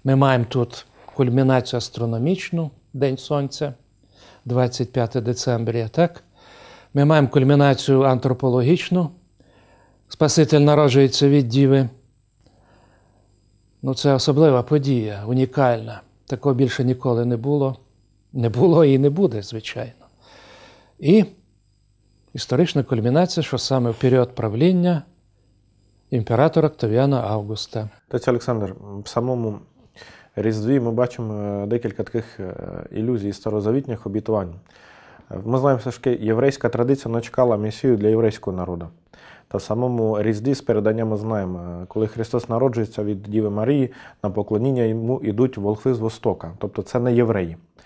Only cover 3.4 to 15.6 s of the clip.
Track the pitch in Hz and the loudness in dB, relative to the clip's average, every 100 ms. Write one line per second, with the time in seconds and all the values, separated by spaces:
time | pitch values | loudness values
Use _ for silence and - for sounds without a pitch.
3.4 | 139 - 143 131 _ _ _ _ - - | -4 -6 -8 -10 _ _ _ _ -20 -18
4.4 | 117 123 127 123 120 131 113 131 113 123 | -4 0 0 -2 -4 -2 -2 -2 -4 -4
5.4 | - 117 113 113 113 - 170 - _ _ | -2 -2 -2 -4 -4 0 0 -2 _ _
6.4 | - - - - _ 139 147 156 135 147 | -20 -20 -20 -20 _ 2 4 6 4 4
7.4 | 131 143 143 127 - 135 135 127 131 127 | 4 6 4 2 2 4 4 2 0 0
8.4 | 131 123 123 175 - 180 160 - _ _ | 0 2 2 0 0 -2 -2 -8 _ _
9.4 | _ _ _ _ _ _ _ - 151 170 | _ _ _ _ _ _ _ 0 2 4
10.4 | 147 151 147 147 147 131 135 - 143 143 | 4 6 6 6 6 6 4 4 4 4
11.4 | 123 127 139 135 127 - _ _ _ _ | 2 2 4 4 2 -6 _ _ _ _
12.4 | _ _ _ _ _ _ _ _ _ _ | _ _ _ _ _ _ _ _ _ _
13.4 | _ _ _ _ 131 131 143 135 - 139 | _ _ _ _ -6 0 2 2 2 4
14.4 | 156 127 120 151 135 127 107 101 104 127 | 6 4 2 0 2 0 -2 -6 -4 0
15.4 | 127 147 | 0 2